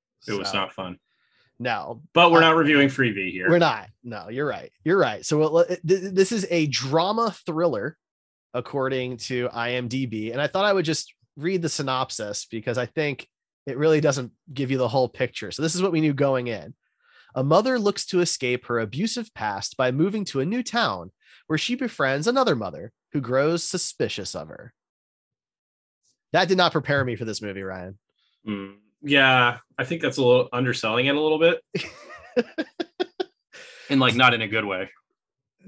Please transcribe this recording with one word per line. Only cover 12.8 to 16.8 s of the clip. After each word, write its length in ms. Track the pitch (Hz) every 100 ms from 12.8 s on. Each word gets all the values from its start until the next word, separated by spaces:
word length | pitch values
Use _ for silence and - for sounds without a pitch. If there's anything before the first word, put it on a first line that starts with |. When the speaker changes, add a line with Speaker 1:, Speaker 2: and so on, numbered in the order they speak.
| 120
Speaker 2:
think 420 | - 147 135 - _ _ _ -
it 120 | 127
really 220 | 156 156
doesn't 320 | 135 135 123 - _
give 180 | 131 131
you 60 | 135
the 100 | 120
whole 220 | 135 123
picture. 420 | - 127 - 101
So 100 | -
this 140 | 160 175
is 60 |
what 100 | 190
we 80 | 165
knew 140 | 156
going 340 | 139 143 131 123
in. 280 | 104 82 -